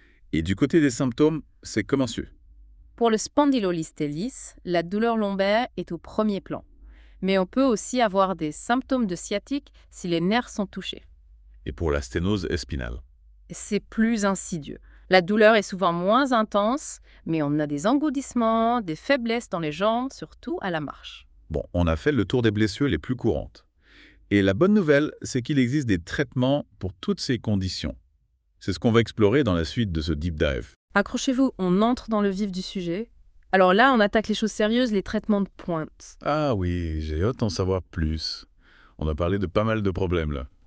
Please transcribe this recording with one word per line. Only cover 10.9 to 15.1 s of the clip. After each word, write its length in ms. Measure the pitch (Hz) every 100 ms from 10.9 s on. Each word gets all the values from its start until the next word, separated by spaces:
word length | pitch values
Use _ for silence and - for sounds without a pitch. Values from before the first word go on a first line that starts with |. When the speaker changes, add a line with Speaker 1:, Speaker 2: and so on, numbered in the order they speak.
| - - - - - - - -
Speaker 1:
Et 60 |
pour 180 | 71 82
la 120 | 71
sténose 460 | 71 87 87 104 - 87
spinale ? 460 | - 71 60 57 - _ - - -
Speaker 2:
C'est 300 | 170 - 202
plus 460 | - - 226 233 202
insidieux. 520 | 190 - 170 139 - - -
La 120 | -